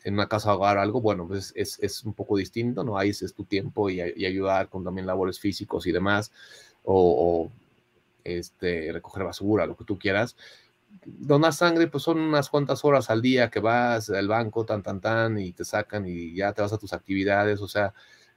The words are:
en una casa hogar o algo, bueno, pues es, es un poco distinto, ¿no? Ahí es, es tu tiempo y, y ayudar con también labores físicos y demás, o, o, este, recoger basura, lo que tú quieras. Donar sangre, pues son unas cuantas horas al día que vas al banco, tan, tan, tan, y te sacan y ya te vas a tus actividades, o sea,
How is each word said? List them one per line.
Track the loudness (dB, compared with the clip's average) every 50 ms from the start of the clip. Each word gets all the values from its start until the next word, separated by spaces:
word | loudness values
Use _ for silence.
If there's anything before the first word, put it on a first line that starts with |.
| -8
en | -4 -2
una | -2 0 0
casa | 0 0 2 2 2
hogar | 2 4 2 2 2
o |
algo, | 2 0 0 0
bueno, | 2 0 0 0 -4
pues | -6 -8 -8 -8 -8 -6
es, | -6 -6 -6 -6 -4
es | -4 -4 -4 -4 -8
un | -8 -8
poco | -6 -4 -2 0
distinto, | 0 0 -2 -4 -4 -2 -2 -2 -4 -4
¿no? | -4 -2
Ahí | 0 0 0
es, | 0 -2 -6
es | -10 -10
tu | -10 -8
tiempo | -4 -2 -2 -2 -2 -2 -2 0 0
y, | 0 -2
y | -4 -6 -4 -4 -4
ayudar | -2 -2 0 0 0 2 0 0 -2
con | -6 -8 -8
también | -6 -6 -6 -4
labores | -4 -2 0 0 -2 -2 -4
físicos | -4 -4 -4 -4 -6 -6 -6 -4 -2
y | 0 0
demás, | 0 2 2 2 0 0 -4 _ -20 -20 -20 -20 -20 -20 -20 _ _ 0
o, | 2 4 6 6 6 6 4 4 2 2 0 -2
o, | -4 -8 -18 _ _ _ _ _ _ _ _ _ _ _ _ -10
este, | -8 -8 -8 -8 -10 _ -6 -4 -2 -2 -2 -4 -6 -8
recoger | -10 -10 -10 -8 -6 -6
basura, | -6 -6 -4 0 2 2 2 2
lo | 0 -4
que | -8 -8
tú | -8 -6 -4
quieras. | -2 0 0 0 0 -2 -4 _ -20 -20 -20 -20 _ _ _ _ _ _ -20 -20 -20
Donar | -20 -16 -6 0 4 4 6 6 4 4
sangre, | 4 4 4 6 4 4
pues | 2 0 -2 0
son | 0 0 2
unas | 2 2 2 2 2 2
cuantas | 0 0 0 0 0 2 4
horas | 4 4 4 4 2
al | 0 2 2
día | 4 4 4 2 2
que | 0 0
vas | 2 2 2 4 2 2 0 0 -2 -2
al | -2 -2 0 0
banco, | 0 0 0 -2 -2 -4 -2
tan, | -2 -2 -4 -4
tan, | -6 -6 -4
tan, | -2 0 2 2 2 0 0 -2
y | -4 -6 -8
te | -10 -8
sacan | -4 -4 -4 -4 -4 -4 -6 -6 -6
y | -6 -8 -8 -8 -6
ya | -2 -2 -2 0
te | -2 -2
vas | -2 -2
a | -6
tus | -6 -6 -10
actividades, | -8 -6 -2 -2 0 2 2 4 4 4 2 0 -2
o | -4 -4
sea, | -2 -2 -2 -2 -4 -8 -20 -20 -20 _ _ _ _